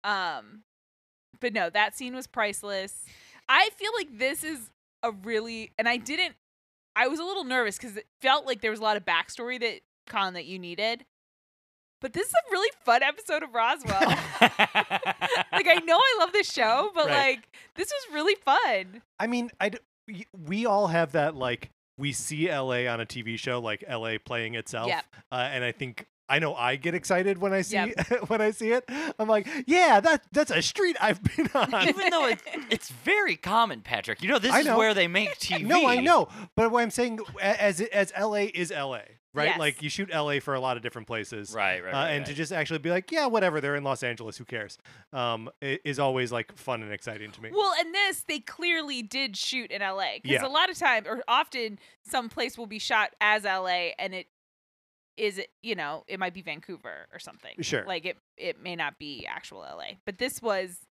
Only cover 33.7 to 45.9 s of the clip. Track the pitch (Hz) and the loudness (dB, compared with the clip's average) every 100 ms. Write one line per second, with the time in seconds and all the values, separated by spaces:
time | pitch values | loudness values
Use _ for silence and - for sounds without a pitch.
33.7 | 120 - 117 98 107 185 254 226 247 302 | -2 -4 -4 -4 -4 0 2 4 4 4
34.7 | 226 220 202 175 185 208 185 - 170 202 | 4 4 4 4 2 0 -4 -4 -2 4
35.7 | 349 277 247 277 320 - 214 196 - 226 | 6 6 4 6 6 4 -6 -6 0 2
36.7 | 240 233 - 247 220 208 196 190 214 202 | 2 0 0 -2 -2 -10 -2 0 4 2
37.7 | 170 220 202 196 190 214 208 202 170 175 | 2 0 2 0 0 0 0 0 -2 -4
38.7 | 165 139 120 - - _ 143 151 160 151 | -4 -4 -6 -10 -20 _ 0 2 2 0
39.7 | 131 151 - 196 160 147 143 147 135 131 | 0 -6 -4 -2 0 0 0 0 0 0
40.7 | 120 117 120 110 113 101 110 101 107 98 | -2 -4 -8 -6 -6 -6 -10 -8 0 0
41.7 | 92 90 135 160 147 135 147 165 180 143 | 0 -2 -2 0 -2 -4 -6 -4 -2 -2
42.7 | 160 156 180 185 320 277 226 185 156 139 | -2 0 -2 0 0 2 2 2 2 0
43.7 | 143 139 127 123 117 113 - 120 117 101 | -2 -2 -2 -2 -4 -10 -12 -8 -8 -8
44.7 | - - - _ 135 120 113 110 _ 139 | -12 -20 -20 _ -2 -2 -2 -6 _ -6
45.7 | 143 147 | -4 -4